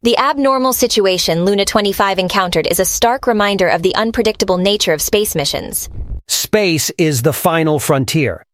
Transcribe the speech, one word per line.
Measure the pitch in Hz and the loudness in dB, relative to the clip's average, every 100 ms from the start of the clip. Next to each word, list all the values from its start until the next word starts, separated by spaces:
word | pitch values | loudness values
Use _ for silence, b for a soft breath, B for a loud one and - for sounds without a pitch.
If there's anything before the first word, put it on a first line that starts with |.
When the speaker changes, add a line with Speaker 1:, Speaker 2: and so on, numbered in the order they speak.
Speaker 1:
The | 233 233 | 2 2
abnormal | 269 285 269 269 254 | 0 0 0 2 0
situation | 247 233 - 190 180 - 165 | 0 0 2 2 2 0 0
Luna | 180 202 | 2 2
twenty-five | 196 220 202 196 202 190 | 0 0 0 0 0 0
encountered | 185 202 180 180 156 | -2 0 0 0 0
is | 170 | 0
a | |
stark | 185 - 233 262 - | 0 0 0 0 0
reminder | 214 202 196 180 | 0 0 2 2
of | 170 | 2
the | 185 - | 0 0
unpredictable | 226 233 214 214 208 196 | -2 0 0 0 0 2
nature | 190 208 - | 2 0 0
of | 151 | -2
space | - 214 214 | 0 0 0
missions. | 160 143 - - - - - - - - | -2 -4 -4 -6 -10 -10 -10 -8 -10 -6
Speaker 2:
Space | - - 214 196 160 - | -4 0 0 2 0 -2
is | - 160 135 | 0 0 2
the | 135 | 0
final | 139 180 165 151 147 | 0 0 2 2 0
frontier | - 143 123 160 127 87 _ | 0 0 2 0 -2 -4 _